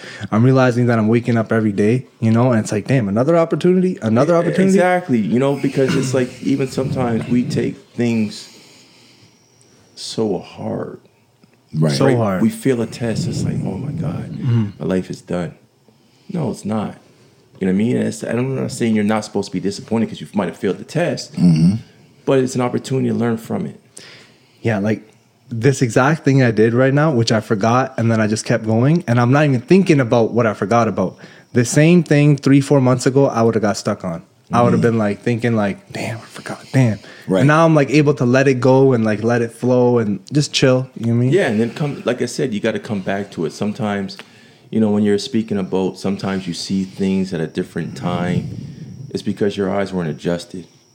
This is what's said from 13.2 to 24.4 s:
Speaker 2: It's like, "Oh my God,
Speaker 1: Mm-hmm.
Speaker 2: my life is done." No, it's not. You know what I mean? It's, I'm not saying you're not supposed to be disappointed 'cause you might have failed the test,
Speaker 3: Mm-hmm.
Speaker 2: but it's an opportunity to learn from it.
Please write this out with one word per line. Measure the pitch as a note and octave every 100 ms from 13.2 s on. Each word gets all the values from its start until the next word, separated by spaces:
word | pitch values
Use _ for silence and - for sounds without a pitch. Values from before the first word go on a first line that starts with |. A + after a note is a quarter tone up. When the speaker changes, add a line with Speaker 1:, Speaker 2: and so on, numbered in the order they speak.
| -
Speaker 2:
It's | -
like, | - -
"Oh | F#2+ F#2+
my | -
God, | D#2+ E2 - -
Speaker 1:
Mm-hmm. | - B2+ A#2 G#2 -
Speaker 2:
my | -
life | F#2 F2+
is | D#2+
done." | - F2+ E2 - _ _ _ _ _ _ -
No, | F3 B2+
it's | F#2
not. | G2+ A2 F#2 - _ _ _ _ _ -
You | C3+
know |
what | F#2
I |
mean? | A#2 B2
It's, | A2 G#2+
I'm | - A#2 C3 C3
not | B2
saying | - A#2
you're | G#2+
not | G#2 A2
supposed | - G#2 G2
to |
be | F#2+
disappointed | F#2 - - A2+ -
'cause | -
you | D#2
might | G2+ F2
have | -
failed | G2+ F2
the |
test, | - D3 E3+ - -
Speaker 3:
Mm-hmm. | - F2 D#2 E2+ A2+ - _ _ _
Speaker 2:
but | - C3+
it's | B2+
an | B2+
opportunity | B2 B2 - C3 B2
to |
learn | A2 A#2 A2+
from | - G#2+ -
it. | - _ - - - - _